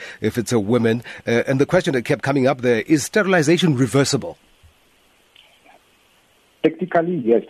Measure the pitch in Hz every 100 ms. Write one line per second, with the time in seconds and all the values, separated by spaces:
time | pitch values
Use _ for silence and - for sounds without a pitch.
0 | - - 107 120 104 120 98 120 113 120
1 | - - - 117 - 135 143 180 170 131
2 | 113 131 135 139 127 131 123 113 - 156
3 | - 214 190 185 147 170 175 127 127 139
4 | 135 127 85 - _ _ - _ _ _
5 | _ _ _ - _ _ _ _ _ _
6 | _ _ _ _ _ _ 156 - 175 170
7 | 170 175 113 113